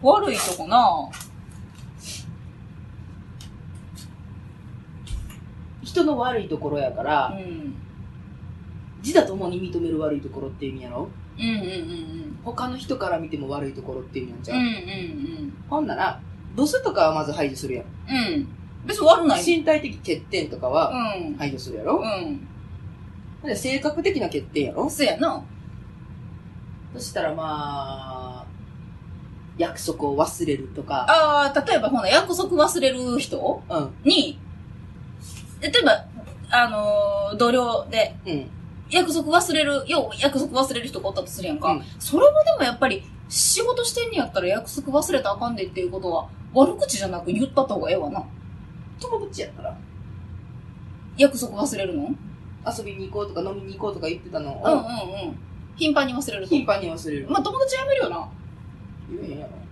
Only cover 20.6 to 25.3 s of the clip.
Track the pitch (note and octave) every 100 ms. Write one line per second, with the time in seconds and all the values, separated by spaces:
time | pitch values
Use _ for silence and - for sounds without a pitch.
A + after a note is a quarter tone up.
20.6 | B2+ D3 D3 B3+ A3+ G3 E3 C3+ D3 C3
21.6 | - G#2 B2 D#4 A3 G3 E3+ - - -
22.6 | - - - - - - - - D4 A3+
23.6 | B3+ C4+ D4+ D4+ G4 F#4+ F3+ D3 - D3
24.6 | C#3 - C4+ - B3+ E3 D#4